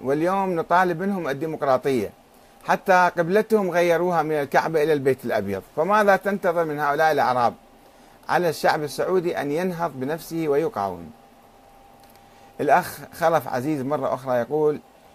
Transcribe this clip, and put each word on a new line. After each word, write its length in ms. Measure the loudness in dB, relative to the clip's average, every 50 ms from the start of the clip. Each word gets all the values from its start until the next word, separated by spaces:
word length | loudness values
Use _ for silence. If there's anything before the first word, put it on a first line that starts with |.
| -2
واليوم 520 | -2 0 0 0 0 0 0 0 0 -2
نطالب 460 | -2 0 2 2 2 4 2 0 -2
منهم 260 | -2 -2 -2 -2 -4
الديمقراطية". 840 | -4 -4 -4 -6 -6 -6 -2 0 2 2 2 2 0 0 0 -2 -4 -8 _ _ _ _ -20 -20 -20 -20 -8 -2
حتى 460 | -2 -2 0 2 4 4 6 4 4 2
قبلتهم 520 | 0 0 2 2 0 2 2 2 2 2 2
غيروها 520 | 2 2 4 4 2 2 2 0 0 0 0
من 80 | 0
الكعبة 520 | -2 -2 -2 0 0 0 2 2 0 2 2
إلى 100 | 2 2
البيت 320 | 2 2 0 0 0 -2
الأبيض، 360 | -2 -2 -2 -2 -2 -6 -6 -8 -6 -4
فماذا 400 | -2 0 2 2 4 4 4 4
تنتظر 500 | 4 2 -2 -4 -2 0 0 0 0 -2
من 140 | -2 -2 -2
هؤلاء 320 | -2 0 2 2 2 2
الأعراب؟ 420 | 2 2 2 2 2 2 2 0 0 -4 -12 -20 -20 -20 -20 -20 -20 -20 -20 -20 -20 -14 -4 -2
على 200 | 0 0 0 0
الشعب 340 | -2 0 0 0 0 0 -4
السعودي 580 | -6 -4 -4 -2 0 0 0 0 -2 -4 -4
أن 100 | -4 -4
ينهض 400 | -2 -2 -2 -4 -4 -4 -6 -6 -6
بنفسه 520 | -6 -6 -6 -6 -8 -8 -8 -6 -4 -2
ويقاوم. 640 | 0 2 2 0 0 -2 -2 -4 -4 -4 -8 -12 -16 -20 -20 -20 -20 _ -20 -20 -20 -20 -20 -20 -20 -20 -20 -20 -20 -20 -20 -20 -20 -20 -20 -20 -20 -20 -20 -20 -16 -8 -4
الأخ 380 | 0 2 2 2 2 -2 -8 -16 -18 -18 -6
خلف 340 | -2 0 0 2 0 -2
عزيز 340 | -4 -4 -4 -4 -4 -4 -4
مرة 320 | -4 -4 -4 -4 -2 -4 -4
أخرى 220 | -4 -4 -2 -2
يقول: 440 | -2 -2 -2 -2 0 0 0 0 -2 -8 _ -20 _ -20 -20